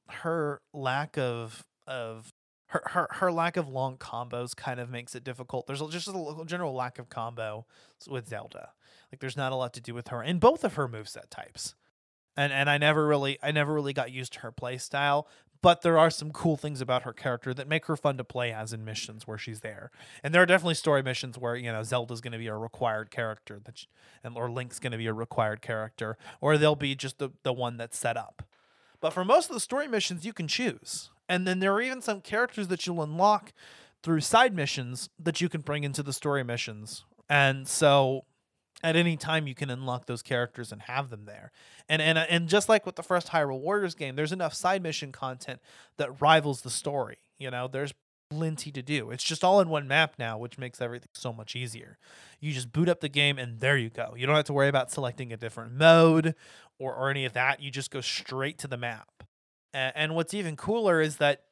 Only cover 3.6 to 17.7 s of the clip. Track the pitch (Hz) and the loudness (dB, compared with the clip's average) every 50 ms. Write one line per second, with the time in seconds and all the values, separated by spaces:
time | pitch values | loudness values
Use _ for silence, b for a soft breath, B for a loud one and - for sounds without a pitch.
3.6 | 160 139 131 131 131 131 131 - - - - 117 123 120 120 120 123 120 - - | -4 -4 -4 -4 -4 -4 -6 -8 -12 -10 -10 -10 -8 -8 -8 -8 -8 -8 -10 -10
4.6 | - 139 123 123 120 120 127 120 120 - - 123 127 131 123 127 123 - - 127 | -8 -6 -6 -6 -8 -10 -10 -12 -12 -12 -14 -14 -12 -12 -12 -12 -10 -8 -8 -8
5.6 | - - 139 139 156 151 165 175 165 202 190 185 160 147 151 160 165 151 175 180 | -6 -6 -8 -8 -8 -8 -8 -10 -10 -8 -8 -8 -8 -8 -10 -12 -10 -8 -6 -6
6.6 | 180 147 131 127 127 123 - - 120 - - 120 113 117 120 113 110 107 107 110 | -4 -4 -4 -4 -6 -6 -8 -12 -16 -12 -10 -8 -8 -8 -8 -8 -8 -8 -8 -10
7.6 | 117 _ b b b b b b - - 139 123 113 107 110 101 - - - - | -12 _ b b b b b b -14 -10 -10 -10 -8 -8 -10 -10 -10 -12 -16 -18
8.6 | - - _ _ b b b b b b 139 - 131 131 120 143 135 131 131 127 | -18 -18 _ _ b b b b b b -16 -12 -10 -8 -6 -4 -4 -2 -2 -2
9.6 | 127 123 - 120 117 - 117 120 117 - 127 120 113 151 180 170 185 247 320 320 | -4 -4 -6 -10 -12 -10 -10 -10 -10 -8 -8 -6 -4 -2 2 6 8 6 6 6
10.6 | - 202 - - 139 127 113 107 107 - - - - - - - - - - - | 2 -2 -2 -2 -2 -2 -4 -8 -12 -12 -14 -16 -18 -18 -16 -16 -16 -16 -14 -12
11.6 | - - - _ _ _ _ _ _ _ _ _ _ _ _ 147 143 143 135 139 | -12 -12 -12 _ _ _ _ _ _ _ _ _ _ _ _ -2 -2 0 0 0
12.6 | 139 147 143 147 147 151 151 156 151 151 151 143 139 135 139 - - 147 151 151 | 2 2 2 4 4 4 4 4 4 4 2 2 2 0 -2 -2 -2 0 0 2
13.6 | 147 143 156 151 143 139 135 143 127 123 131 131 127 - - - - 117 117 - | 2 0 0 -2 -2 -2 -2 -2 -4 -4 -6 -8 -10 -10 -12 -12 -14 -14 -12 -10
14.6 | 127 123 127 123 - - - 139 143 143 143 147 - b b b b b b _ | -8 -8 -8 -8 -8 -6 -2 0 2 2 2 2 0 b b b b b b _
15.6 | - 180 170 - - 170 165 156 165 165 - - 151 156 147 - - 170 151 139 | 8 8 8 8 6 4 6 8 8 6 6 2 -6 -10 -6 -2 0 0 0 0
16.6 | - 151 147 127 131 120 127 127 - 123 113 - - 135 123 120 - 131 127 135 | -2 -6 -6 -4 -2 0 0 0 -2 -4 -8 -6 -4 -4 -4 -4 -4 -6 -8 -6
17.6 | 135 147 | -4 -2